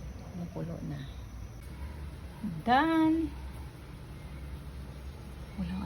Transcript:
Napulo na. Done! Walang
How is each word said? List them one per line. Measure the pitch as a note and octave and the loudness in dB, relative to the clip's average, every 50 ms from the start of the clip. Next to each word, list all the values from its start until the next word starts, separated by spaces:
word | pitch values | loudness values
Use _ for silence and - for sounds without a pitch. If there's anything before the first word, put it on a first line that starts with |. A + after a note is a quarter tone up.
| - - - - - - - F3+ | -6 -6 -6 -6 -8 -6 -4 -4
Napulo | E3+ E3+ - D#3+ D#3+ E3 E3 - E3 D#3+ | -4 -4 -2 -2 -2 -2 -2 -2 -2 -2
na. | D3 C#3+ C3+ - - - - - - - - - - - - - - - - - - - - - - - - - - - - G3 E3+ D#3 D#3 | -2 -2 -4 -4 -6 -6 -8 -8 -8 -8 -8 -8 -8 -8 -8 -8 -8 -6 -6 -6 -6 -6 -6 -6 -6 -8 -8 -8 -6 -4 -2 -2 -2 0 6
Done! | - A#3+ C4+ D4+ D#4+ E4 D#4+ D#4+ D#4+ D#4+ E4 D#4+ D4 - - - - - - - - - - - - - - - - - - - - - - - - - - - - - - - - - - - - - - - - - - - - - - | 8 8 10 10 8 8 8 8 8 8 6 4 2 0 -4 -6 -6 -6 -8 -8 -8 -10 -10 -10 -10 -10 -10 -10 -10 -10 -10 -8 -8 -8 -8 -6 -6 -6 -8 -8 -8 -8 -8 -8 -8 -8 -8 -8 -8 -8 -8 -8 -10 -8 -8 -8 -8 -4 -2
Walang | F#3+ F3 F#3 F#3 G3+ | -2 0 0 0 0